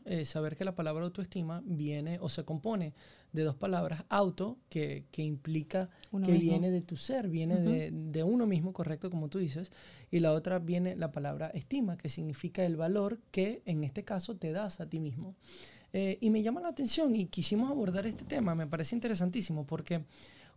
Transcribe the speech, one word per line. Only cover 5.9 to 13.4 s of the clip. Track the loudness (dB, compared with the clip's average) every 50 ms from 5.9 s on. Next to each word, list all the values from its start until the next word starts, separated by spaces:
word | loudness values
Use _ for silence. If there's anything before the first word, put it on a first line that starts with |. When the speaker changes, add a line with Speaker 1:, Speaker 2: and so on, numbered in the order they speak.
| -8 -16 -12 -6
Speaker 2:
Uno | -2 0 4
Speaker 1:
que | 6
Speaker 2:
mismo. | 6 6 6 6
Speaker 1:
viene | 4 4 4 4
de | 2 2
tu | 0 -2 -6
ser, | -6 -4 -2 -2 -2 -2 0
viene | 0 0 2 2 4
Speaker 2:
Ujú. | 4 6 4
Speaker 1:
de, | 4 2 0 -2
de | -4 -6 -4 -2 -2 0 2
uno | 4 4 4 4
mismo, | 4 4 2 2 0
correcto, | -2 -2 -4 -4 -4 -4 -4 -4
como | -4 -2 -4 -2
tú | -2 -2
dices, | -2 -2 -2 -4 -8 -8 -12 -18 -20 -20 -20 -20 -6 0
y | 2 4
la | 6 6
otra | 4 4 2 0 0 0
viene | 0 0 2 2 2 0 0
la | -2 -4 -2
palabra | -2 -2 -4 -4 -4 -4 -6 -6 -6
estima, | -6 -4 -2 0 0 2 0 0
que | -2 -4 -4
significa | -4 -4 -4 -4 -4 -4 -6 -4 0 2 2
el | 2 2
valor | 2 2 2 2 2 2 0 -2 -4 -8 _
que, | 0 0